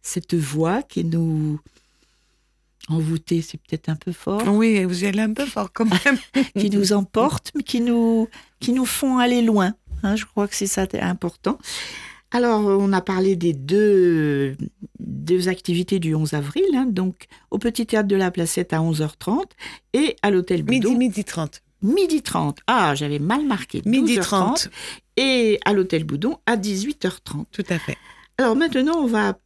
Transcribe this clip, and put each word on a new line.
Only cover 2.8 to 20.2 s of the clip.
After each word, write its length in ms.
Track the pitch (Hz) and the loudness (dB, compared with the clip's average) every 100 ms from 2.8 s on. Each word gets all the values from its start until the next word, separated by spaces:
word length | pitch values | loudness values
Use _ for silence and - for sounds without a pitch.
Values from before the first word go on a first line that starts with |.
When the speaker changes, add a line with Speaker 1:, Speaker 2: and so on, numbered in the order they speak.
| - | -4
Speaker 1:
envoûtée, 540 | 160 156 160 - 170 | -2 0 -4 -2 -2
c'est 160 | 160 - | -2 -12
peut-être 280 | _ 160 - | _ -8 -4
un 80 | 156 | -6
peu 160 | - | -6
fort. 340 | 170 - 202 208 | -8 -4 -2 2
Speaker 2:
Oui, 380 | 208 226 214 | 2 4 4
vous 180 | 185 175 | 2 0
y 60 | 202 | -2
allez 140 | 196 | 0
un 100 | 220 | -2
peu 120 | 214 | -2
fort 280 | 277 220 202 | -4 -4 -6
quand 140 | - 226 | -2 0
même. 320 | 185 285 269 - | 2 2 0 0
Speaker 1:
<laughs> 100 | 269 269 - | -2 -2 0
Qui 140 | 208 | 0
nous 220 | 202 190 | 2 2
emporte, 580 | 208 190 - 254 - - 294 | 2 0 2 0 0 -8 -10
mais 80 | |
qui 160 | - 247 | -4 -2
nous, 480 | 240 233 226 226 220 - - _ | 2 2 4 2 0 -6 -20 _
qui 100 | - | -2
nous 120 | 254 247 | 0 0
font 320 | - 277 254 | 0 0 2
aller 240 | 247 247 | 2 4
loin. 320 | 233 208 185 214 - - | 4 4 2 -2 -10 -6
Hein, 100 | 202 | -2
je 100 | 214 | -2
crois 220 | 208 - 202 | -4 -4 -4
que 80 | |
c'est 140 | - 196 | -2 -4
ça, 180 | - 190 | -2 -4
c'est 120 | - | -4
important. 580 | 180 180 175 - - 285 - - - - - - _ | -4 -4 -6 -6 -6 -6 -8 -12 -10 -14 -18 -20 _
Alors, 340 | 240 240 220 | 0 2 2
on 280 | 208 196 202 | 4 2 4
a 80 | 196 | 0
parlé 340 | 185 190 190 | 0 0 2
des 200 | 185 170 | 2 0
deux, 1000 | 147 135 196 214 196 180 165 151 143 139 139 - _ - - | -2 0 2 4 6 4 4 2 0 -2 -4 -10 _ -20 -14
deux 480 | - 135 147 180 185 | -10 -8 0 0 0
activités 500 | 180 - 175 180 196 | -4 -2 -2 0 0
du 160 | 165 | 0
onze 180 | 156 156 | 0 0
avril, 300 | 151 143 277 381 277 | -2 -4 0 0 2
hein, 100 | 262 | 0
donc 380 | 190 185 185 - - _ | 0 -2 -4 -16 -20 _
au 80 | 208 | -4
Petit 280 | 233 226 226 | -2 -4 -2
Théâtre 200 | 226 202 | 0 2
de 80 | |
la 160 | 196 185 | 2 2
Placette 420 | 180 170 - 175 | 0 -2 -2 -2
à 100 | 160 | 0
onze 200 | 165 156 | 0 0
heures 140 | 151 - | -2 -4
trente 340 | - 240 381 _ - - _ | -2 -2 -2 _ -20 -20 _
et 200 | 247 302 - | 0 0 0